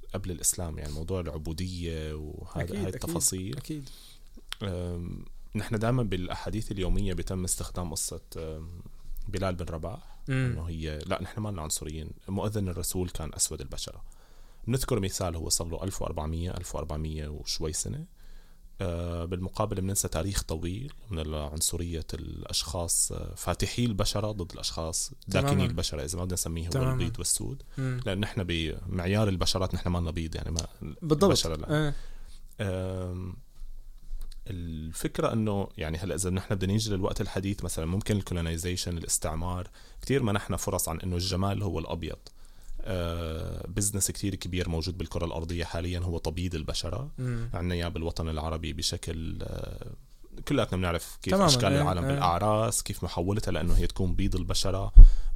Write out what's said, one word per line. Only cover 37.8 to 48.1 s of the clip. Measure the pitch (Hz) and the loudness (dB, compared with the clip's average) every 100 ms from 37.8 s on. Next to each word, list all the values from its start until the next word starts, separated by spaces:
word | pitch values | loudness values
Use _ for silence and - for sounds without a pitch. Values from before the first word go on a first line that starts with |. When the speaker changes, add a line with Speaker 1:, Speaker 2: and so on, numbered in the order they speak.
| 80 | -2
Speaker 1:
ممكن | 95 - 104 | 0 0 0
الكولونيزيشن، | - 87 82 82 90 90 - 82 | 0 -2 -2 -2 -2 -4 -4 -4
الاستعمار، | - - 82 80 90 90 - - - - | -2 -2 -2 -2 -4 -4 -8 -14 -20 -8
كتير | - 139 | 0 2
منحنا | 117 101 - 87 | 2 0 0 -4
فرص | - 92 - | -2 -2 -2
عن | 80 | -4
إنه | 90 87 | -2 -2
الجمال | 95 92 98 101 | 0 0 0 0
هو | 101 82 | -2 -4
الأبيض. | - 85 80 - - - - - - - - | -4 -6 -6 -8 -14 -18 -18 -14 -8 -4 -2
آه، | 92 85 85 82 80 85 85 - | -2 -2 -2 -4 -4 -6 -6 -4
بزنس | 101 98 101 - | 0 0 0 -2
كتير | - 101 | 0 -2
كبير | 92 92 90 82 | -2 -2 -2 0
موجود | 82 90 90 | 0 -2 -4
بالكرة | 82 85 | -4 -2
الأرضية | 85 80 82 85 | -2 -4 -4 -4
حاليًا | 82 85 87 87 | -4 -4 -2 -2
هو | 90 85 | -2 -2
تبييض | 82 82 90 | -2 -2 -2
البشرة. | 80 71 - 82 90 147 - | -2 -4 -4 -4 -4 -6 -6
Speaker 2:
مم. | 127 117 117 | -4 -2 -4
Speaker 1:
عنا | 90 87 | -2 -2
إياه | 87 85 | -2 -2
بالوطن | 80 80 | -2 -4